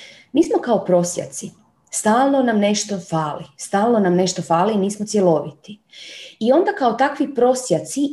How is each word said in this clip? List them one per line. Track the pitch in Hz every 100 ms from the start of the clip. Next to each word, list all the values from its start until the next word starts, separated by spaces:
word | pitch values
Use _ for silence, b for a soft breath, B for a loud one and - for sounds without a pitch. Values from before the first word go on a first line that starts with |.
| B B B
„Mi | 269
smo | - -
kao | 240 202 -
prosjaci, | 180 175 - - - - _ _ _ _
stalno | - 214 233 277 277
nam | 247 214
nešto | 202 208 - 196 -
fali, | 160 151 - 156 -
stalno | - 196 233 226
nam | 180 175
nešto | 190 185
fali | 170 165 202
i | 214
nismo | 196 208 214
cjeloviti.” | 208 180 151 - - - 208 _ B B B B B
I | 226
onda | 294 403
kao | 403 247
takvi | 226 285 285 277 -
prosjaci | 247 254 - 160 - 269 285